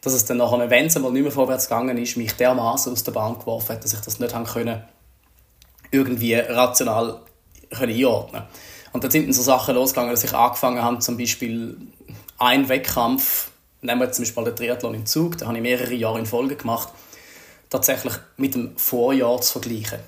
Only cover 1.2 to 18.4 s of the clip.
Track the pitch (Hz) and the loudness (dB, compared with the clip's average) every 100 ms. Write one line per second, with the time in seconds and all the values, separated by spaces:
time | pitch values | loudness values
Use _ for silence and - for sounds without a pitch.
1.2 | 143 135 127 127 - 117 127 120 120 - | 0 2 2 2 0 0 0 -2 -4 -4
2.2 | 110 - 123 127 113 131 - 120 - 117 | -4 2 2 4 2 0 -2 -2 -4 -2
3.2 | 107 117 - 113 - 113 - - - - | -2 -4 -6 -6 -4 -6 -4 -6 -6 -6
4.2 | 120 117 117 120 117 107 - _ _ _ | -4 -4 -6 -4 -4 -6 -10 _ _ _
5.2 | _ _ _ _ - _ - 135 123 123 | _ _ _ _ -20 _ 0 2 2 0
6.2 | 117 117 117 120 123 - 120 110 113 - | 2 2 2 4 4 4 2 0 -2 -6
7.2 | - _ _ - - - 127 113 131 110 | -16 _ _ -20 -16 -4 -2 2 2 2
8.2 | - - - - - - - 123 131 156 | -2 -12 -14 -18 -20 -20 -8 -6 2 2
9.2 | 139 135 123 127 - 123 131 127 120 120 | 4 2 4 4 4 2 2 0 0 0
10.2 | - - 123 - 127 123 117 120 - 120 | 0 2 2 4 0 2 0 0 -2 -2
11.2 | 117 - 120 113 113 - - - - - | -2 -2 -4 -6 -6 -12 -18 -20 -20 -20
12.2 | - - 123 131 131 131 - - 117 131 | -20 0 4 4 4 0 0 0 0 0
13.2 | - - - _ _ _ - 120 127 - | 0 -2 -6 _ _ _ -4 0 0 -2
14.2 | 117 - 117 - 120 123 117 110 110 156 | -4 -4 -4 -4 -4 -4 -4 -6 -2 0
15.2 | 170 165 110 113 117 123 120 123 110 113 | 0 -2 -6 -2 0 0 0 -2 -2 -2
16.2 | 110 120 135 143 113 117 - - - - | -2 -2 -2 -4 -4 -4 -4 -14 -20 -20
17.2 | - - - - _ 127 - 131 127 - | -20 -20 -20 -20 _ 0 2 0 -2 -8
18.2 | - - | -14 -4